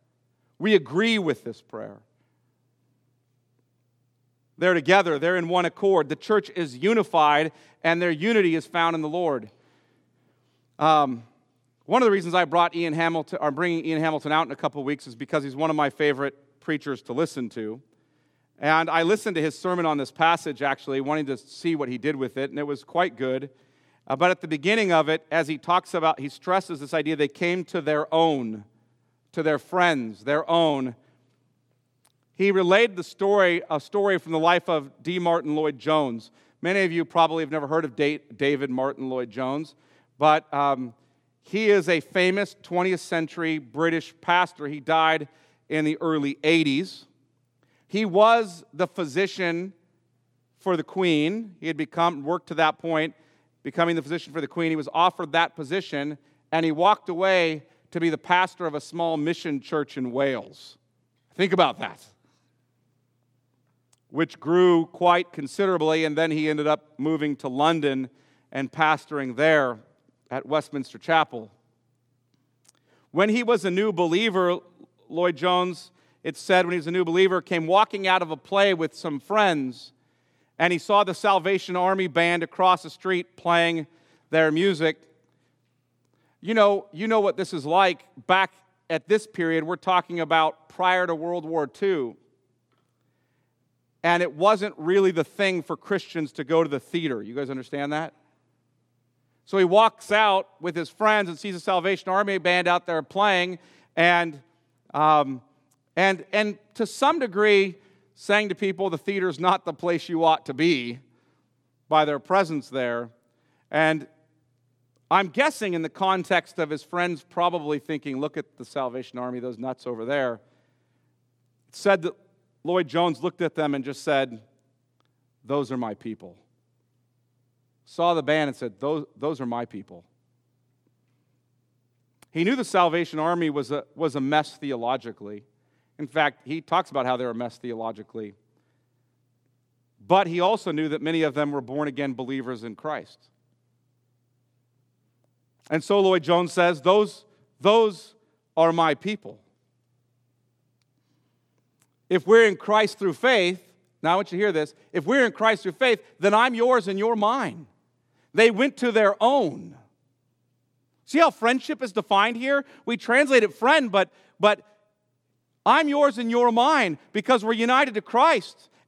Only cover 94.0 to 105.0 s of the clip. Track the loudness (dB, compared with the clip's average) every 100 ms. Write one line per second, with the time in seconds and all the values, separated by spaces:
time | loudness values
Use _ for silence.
94 | 0 2 0 0 2 2 -2 -6 0 2
95 | 2 2 -4 -2 -2 -2 -6 -10 -4 -6
96 | -4 -8 -8 -8 0 0 2 -4 -6 -6
97 | -4 -6 -8 -8 -8 -10 -10 -8 -6 -6
98 | -6 -12 _ _ _ _ _ _ _ _
99 | _ _ _ _ _ 2 4 6 4 2
100 | 0 2 4 2 -2 _ -8 -6 -8 0
101 | 2 2 0 -6 -8 -6 -2 0 0 -2
102 | -2 -2 0 -2 0 0 2 0 -2 -6
103 | -4 0 2 2 0 -6 _ _ _ 2
104 | 4 4 0 -6 _ _ _ _ _ 0